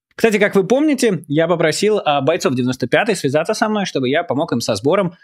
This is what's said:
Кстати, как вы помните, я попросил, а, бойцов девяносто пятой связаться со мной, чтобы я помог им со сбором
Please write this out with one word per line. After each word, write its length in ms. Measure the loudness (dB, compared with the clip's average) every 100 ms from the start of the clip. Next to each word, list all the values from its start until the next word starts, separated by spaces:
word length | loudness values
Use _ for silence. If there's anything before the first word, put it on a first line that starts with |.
| _
Кстати, 260 | -2 0 2
как 160 | 2 2
вы 100 | 2
помните, 580 | 2 2 2 0 -2 -2
я 180 | 0 0
попросил, 540 | 2 0 2 0 0
а, 160 | 0 0
бойцов 360 | 2 0 0 0
девяносто 320 | -2 -2 0
пятой 260 | 0 0
связаться 400 | -2 0 -2 -2
со 140 | -2 -2
мной, 180 | -2 -2
чтобы 220 | -2 -2
я 160 | -2
помог 280 | -2 -4 -2
им 80 | -4
со 140 | -2
сбором 400 | -2 0 2 0 -4